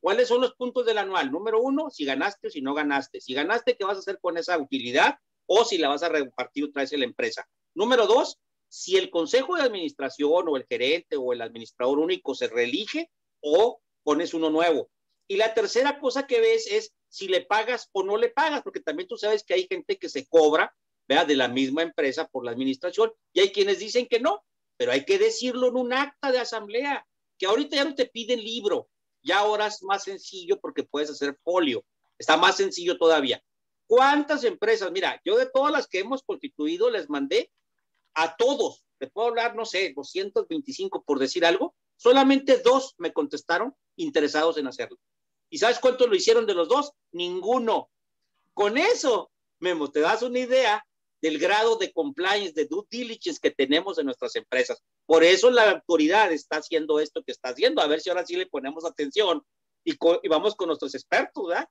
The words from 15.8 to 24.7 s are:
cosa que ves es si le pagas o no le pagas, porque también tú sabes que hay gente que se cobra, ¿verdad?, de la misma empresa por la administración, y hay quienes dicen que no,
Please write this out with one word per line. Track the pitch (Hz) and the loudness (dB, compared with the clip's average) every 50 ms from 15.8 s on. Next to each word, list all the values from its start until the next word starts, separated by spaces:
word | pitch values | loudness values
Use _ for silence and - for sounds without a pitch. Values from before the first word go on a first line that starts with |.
| 262 285 285 285 | 0 0 0 -2
cosa | 302 262 247 269 269 | -4 -4 -2 -2 -4
que | - 254 233 | 0 2 2
ves | 226 226 226 226 226 | 4 4 2 2 0
es | 214 202 214 214 - _ _ _ _ | -2 -4 -4 -4 -4 _ _ _ _
si | _ - 196 185 | _ -14 -6 -2
le | 185 175 175 | -2 -2 0
pagas | _ 202 214 220 226 247 226 - _ _ | _ -2 -2 0 -2 -4 -6 -8 _ _
o | 196 185 | -4 -2
no | 196 202 | -2 0
le | 220 233 233 | 0 0 0
pagas, | 233 - 302 320 294 285 285 | 0 0 0 0 0 -4 -6
porque | - - 180 | -8 -12 -8
también | - - 147 156 185 185 | -8 -6 -6 -6 -8 -10
tú | 240 | -10
sabes | 220 - 208 214 208 - | -6 -2 -2 -2 -2 -2
que | _ 180 | _ -2
hay | 185 185 | -2 0
gente | - 190 180 156 - 202 | -2 -6 -8 -4 -6 -6
que | - - 156 | -6 -6 -10
se | - 139 - | -8 -10 -10
cobra, | _ - 165 156 151 160 160 196 226 _ _ _ _ _ _ _ | _ 4 6 6 6 4 2 0 0 _ _ _ _ _ _ _
¿verdad?, | _ 139 151 175 | _ 2 2 4
de | 143 147 | 4 4
la | 135 131 120 | 2 2 0
misma | 123 131 135 131 135 156 165 | 0 -2 -2 -2 0 -2 -4
empresa | 170 - - 151 135 127 156 156 - | -4 -2 -2 -2 -2 -2 -4 -6 -6
por | _ 127 120 | _ -10 -8
la | 120 | -8
administración, | 117 120 131 135 131 - - 180 - 196 226 226 226 _ _ _ _ | -6 -4 -4 -4 -4 -4 -6 -6 0 0 0 0 0 _ _ _ _
y | - | 2
hay | 202 196 | 2 2
quienes | 196 208 196 202 196 - | 4 0 0 0 0 -2
dicen | 208 220 - 247 247 | -4 -2 -2 -2 0
que | - - 226 | 0 -2 0
no, | 240 311 415 415 _ _ _ _ _ _ | 0 0 -2 -2 _ _ _ _ _ _